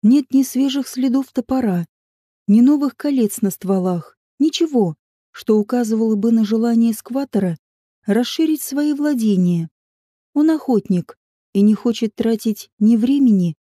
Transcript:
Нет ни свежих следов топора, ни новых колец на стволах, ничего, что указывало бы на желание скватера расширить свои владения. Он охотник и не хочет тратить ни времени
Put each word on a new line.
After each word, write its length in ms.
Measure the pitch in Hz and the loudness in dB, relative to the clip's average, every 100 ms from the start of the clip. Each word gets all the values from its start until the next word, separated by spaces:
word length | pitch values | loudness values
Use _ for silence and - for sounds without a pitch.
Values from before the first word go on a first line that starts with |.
Нет 240 | 208 269 269 | 4 2 2
ни 100 | 262 | -2
свежих 460 | 262 247 277 269 254 | 0 -2 -2 -2 -8
следов 440 | - 262 254 269 | -4 -2 -2 -2
топора, 540 | - 233 262 240 180 170 _ _ _ _ _ - | -8 -4 -2 -2 -2 -6 _ _ _ _ _ 2
ни 120 | 208 | 4
новых 360 | 247 294 277 - | 6 4 0 -4
колец 460 | 294 269 214 - | -4 0 -2 -2
на 80 | 196 | -4
стволах, 680 | - 185 190 180 175 - _ _ _ | -4 -4 -2 -2 -4 -8 _ _ _
ничего, 560 | 302 - 330 269 190 156 _ _ _ | -2 0 -2 0 0 -4 _ _ _
что 260 | - - 214 | -16 0 0
указывало 600 | 208 247 226 220 226 214 | 0 -2 -2 -2 0 0
бы 160 | 220 | 0
на 120 | 226 | 0
желание 480 | 208 220 233 233 233 | 0 0 0 2 0
скватера 600 | 220 - 254 277 208 190 165 _ _ _ _ - | -2 -6 -8 -4 -2 -2 -4 _ _ _ _ -2
расширить 540 | 208 240 - 320 311 | -2 -2 -2 -2 -2
свои 320 | - 269 294 | -4 -4 -2
владения. 760 | 285 294 269 220 190 180 170 165 _ _ _ _ _ _ | -2 -2 0 0 2 2 0 -4 _ _ _ _ _ _
Он 160 | 285 311 | 0 2
охотник 680 | 320 - 233 - 180 - - _ _ _ | 2 0 -2 0 -4 -4 -14 _ _ _
и 80 | 196 | 2
не 140 | 208 | 2
хочет 420 | 208 247 226 220 - | 2 -2 -2 -6 -4
тратить 540 | 226 226 226 208 - _ | -4 -2 -4 -6 -10 _
ни 160 | 214 233 | 2 2
времени 580 | 240 285 262 202 175 156 | 2 2 2 2 0 -4